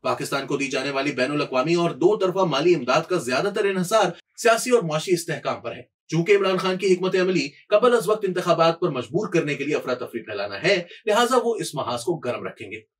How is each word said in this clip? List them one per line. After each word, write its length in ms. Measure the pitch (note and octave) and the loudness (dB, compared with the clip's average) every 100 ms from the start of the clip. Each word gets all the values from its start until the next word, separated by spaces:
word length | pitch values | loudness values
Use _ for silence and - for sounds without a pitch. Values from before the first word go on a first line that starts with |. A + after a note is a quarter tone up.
पाकिस्तान 420 | B2+ - C3 C#3 C3+ | -2 -4 -4 -6 -4
को 100 | C#3 | -4
दी 120 | C3+ | -2
जाने 220 | C#3 C#3 | -4 -4
वाली 220 | C3+ C#3+ | -4 -4
बैनुल 280 | B2+ B2+ D3 | -2 -2 -2
अक़वामी 340 | C3 B2+ D3 | -2 -2 0
और 200 | E3+ E3+ | 0 0
दो 200 | - E3+ G#3 | 2 2 2
तरफा 280 | F#3 F#3 | 0 0
माली 280 | F3+ C3+ E3+ | 0 2 2
इमदाद 340 | E3+ B2 D3 E3 | 2 2 0 0
का 120 | F3+ | -4
ज्यादातर 420 | B2 B2+ G3 G3+ G3+ | -2 -2 -2 -2 -2
इन्हिसार 460 | F#3+ F3 A3 F#3 - _ - | 0 0 2 2 -2 _ 0
सियासी 340 | A3+ A3+ B3+ | 2 2 4
और 140 | A#3+ | 2
मुआशी 280 | E3 D#3 G3 | 2 -4 0
इस्तेहकाम 440 | E3+ - C#3+ - A#2 | -2 -2 -6 -4 -6
पर 160 | D3 | -8
है। 160 | B2 - _ _ | -12 -16 _ _
चूंकि 220 | D#3+ E3+ | -2 4
इमरान 240 | G3+ F#3+ F#3 | 4 4 0
खान 180 | F#3 F#3 | 0 0
की 100 | G3 | 2
हिकमत 300 | F3+ F#3 F#3 | 2 2 0
अमली 340 | F#3 F3+ C#3 _ _ | 2 0 -2 _ _
कबल 260 | G#3 B3 A#3 | 4 6 4
अज 100 | E3+ | 2
वक्त 160 | G#3+ | -2
इंतखाबात 540 | G3 F3+ F3 D#3+ E3 E3 | -2 -2 0 4 4 2
पर 80 | F3 | -2
मजबूर 400 | D3+ D#3 E3 - | -2 -4 -4 0
करने 200 | E3 D3 | 0 0
के 100 | C3 | -4
लिए 100 | C#3 | -2
अफरा 200 | C#3+ C3 B2 | -2 -2 -6
तफरी 240 | - A#2 | -6 -10
फैलाना 360 | - G2+ G2+ G2 | -8 -8 -6 -2
है, 200 | E3 G3 E3+ - - | 0 0 -2 -10 0
लिहाजा 300 | G#3 A#3+ B3 | 2 4 2
वो 200 | A#3 G#3+ | 0 -4
इस 180 | F3 | -6
महाज 280 | C3 A#2+ B2 | -6 -6 -4
को 120 | - D#3+ | -4 -4
गर्म 280 | B2 A2 F#2+ | -4 -6 -10
रखेंगे। 380 | - G#2+ A2 _ | -12 -14 -14 _